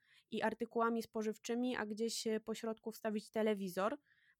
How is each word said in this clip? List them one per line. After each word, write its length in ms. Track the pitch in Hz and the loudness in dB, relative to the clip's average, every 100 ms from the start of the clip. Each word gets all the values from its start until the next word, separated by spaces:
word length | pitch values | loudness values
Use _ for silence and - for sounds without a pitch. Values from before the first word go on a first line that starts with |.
| _ - _ | _ -20 _
i 120 | 220 | -2
artykułami 600 | 220 214 233 233 233 233 | 0 0 -2 2 2 2
spożywczymi, 720 | 220 226 220 214 - 233 247 247 | -2 -2 -2 -2 -2 0 0 0
a 100 | 214 | 0
gdzieś, 400 | 208 226 - 226 | 0 -2 0 0
e, 140 | 220 | 0
pośrodku 520 | 220 220 233 220 - | -2 -4 -4 -4 -6
wstawić 380 | 214 226 214 - | -6 -2 -2 -2
telewizor, 680 | 226 220 208 196 175 196 294 _ _ _ _ | 2 2 2 0 0 0 -2 _ _ _ _